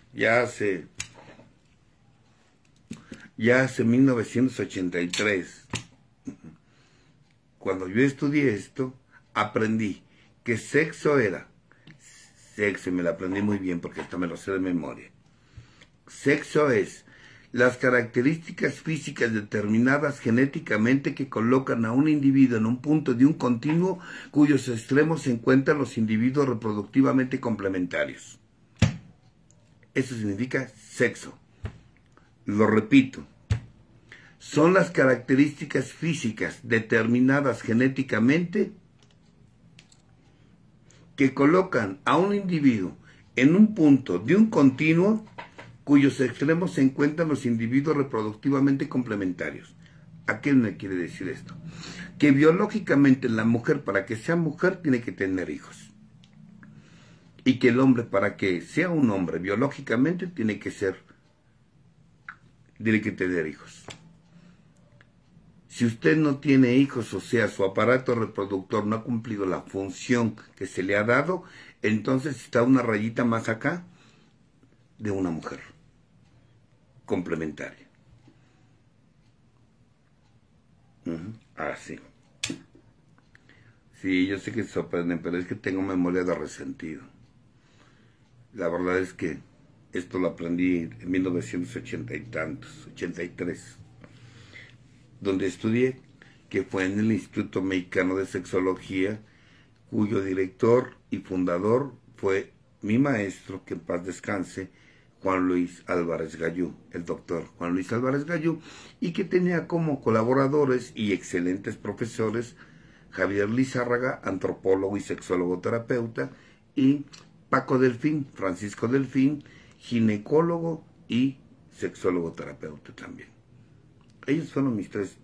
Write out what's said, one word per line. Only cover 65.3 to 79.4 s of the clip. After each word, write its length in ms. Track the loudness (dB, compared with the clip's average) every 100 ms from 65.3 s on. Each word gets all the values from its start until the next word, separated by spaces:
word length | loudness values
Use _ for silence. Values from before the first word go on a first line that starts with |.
| _ -20 _ -16
Si 160 | -2 -2
usted 320 | 2 2 4
no 220 | 2 0
tiene 360 | 4 6 6 6
hijos, 380 | 4 0 -6
o 80 | -8
sea, 260 | -2 0 0
su 160 | 0
aparato 500 | 0 2 2 2 2
reproductor 720 | -2 -2 -4 -4 -6 -2 -2 0
no 120 | -4
ha 60 | -4
cumplido 400 | -6 -4 -4 -2
la 160 | -4
función 720 | -6 -8 -8 -6 0 2 0 -4 -14 -12
que 100 | -8
se 160 | -4
le 140 | 0 0
ha 80 | 2
dado, 380 | 2 2 -4 -8 -20 -20 _
entonces 540 | 0 0 0 0 -2 -8
está 260 | -2 2
una 200 | 4 4
rayita 420 | 2 -2 -2 -2
más 240 | 0 0 -2
acá 380 | -4 -4 -6 -10 -20 _ _ _ _ _ _ _ _ _ -10
de 120 | -6
una 180 | -2 -2
mujer. 320 | -4 -8 -14 -16 -20 _ _ _ _ _ _ _ _ _ _ _ _ -4
Complementaria. 800 | -4 -2 -4 -6 -8 -12 -14 -20 _ _ -20 _ _ _ _ _ _ _ _ _ _ _ _